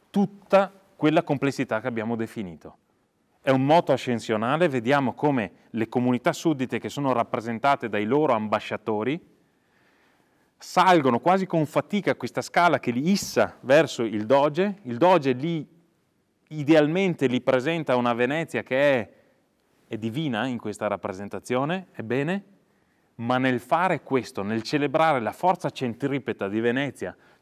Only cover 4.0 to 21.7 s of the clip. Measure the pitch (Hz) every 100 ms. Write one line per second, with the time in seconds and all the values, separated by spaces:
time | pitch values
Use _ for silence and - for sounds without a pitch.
4 | - 117 101 110 113 151 175 131 113 143
5 | 131 - 147 135 98 - _ 113 113 131
6 | 123 123 - 147 170 147 127 113 107 -
7 | 139 120 110 117 110 113 139 139 117 104
8 | 107 139 151 117 107 107 - 107 - 107
9 | 110 160 _ _ _ _ _ _ _ _
10 | _ _ _ _ _ _ - 185 180 180
11 | 131 120 170 190 185 165 147 160 - 208
12 | 160 127 - - 123 - 170 135 - 120
13 | 156 202 - - 101 - 117 143 147 -
14 | 117 107 107 135 147 151 196 190 123 120
15 | 170 185 135 123 156 170 - _ _ _
16 | _ _ _ _ - 156 139 160 147 170
17 | 196 160 131 123 127 127 127 165 147 123
18 | 120 117 123 151 160 123 101 127 143 131
19 | 101 _ _ _ _ _ _ _ - 113
20 | 113 117 160 110 127 120 107 101 107 98
21 | 104 95 101 - - 123 143